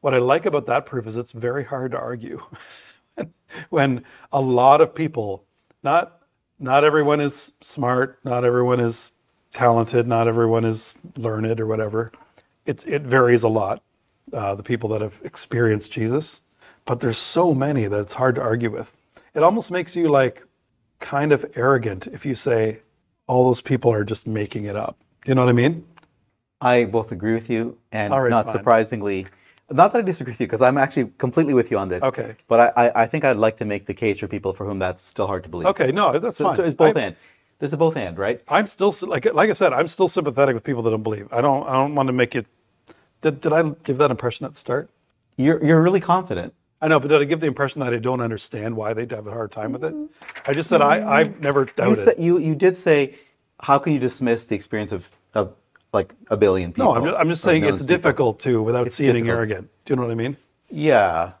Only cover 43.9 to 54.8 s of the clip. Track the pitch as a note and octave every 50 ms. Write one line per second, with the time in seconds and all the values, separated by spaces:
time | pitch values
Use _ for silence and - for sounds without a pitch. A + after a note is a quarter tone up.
43.9 | C3+ B2+ D3 C#3 B2+ A2 - B2 A#2+ - - C3 - - - - B2 C#3 - -
44.9 | _ _ _ _ _ _ _ _ _ - B2+ C#3+ E3 - - D3 E3 D#3+ D#3+ F3
45.9 | F#3+ G3 F3 - E3+ F#3 F#3 F#3 - F2+ F2 - _ _ _ _ _ _ - D#3
46.9 | D#3+ D3 C3 D3 D3+ D3+ D3 C#3+ E3 E3 E3 D3+ B2 - C#3+ C3+ - D3+ C3+ B2
47.9 | A#2+ A#2 A2 B2+ C3 B2+ A#2+ A#2 A2+ G2+ - - - A#2 G#2 A2+ A#2 A2 G#2+ G#2+
48.9 | A2+ A2 A#2+ A#2+ A#2+ G#2+ G#2+ G#2 G#2+ A#2 A2 G#2 - A2 G#2+ F#2+ - - - D#3
49.9 | D#4 D4+ D4+ D4+ _ _ - - - - - - C#3 D3 D#3+ - F#3 D#3+ D3 C#3+
50.9 | D3+ F#3+ G#3+ G#3 C#3 C#3+ D#3+ - - - D3+ C#3+ C#3+ C#3 C3+ - - - - -
51.9 | - - G3 A#3 - - E3 E3+ F3 F#3 F#3 D#3+ D#3 C#3 F#3+ F#3 F3+ F3+ - F3+
52.9 | D#3 D3 C#3+ C3+ - - _ _ _ _ _ _ _ _ - - C#3 C#3 C#3 E3+
53.9 | D#3 C#3 B2 B2 - - C3+ A#2+ A#2 A2+ - - A#2 G2 - - - A2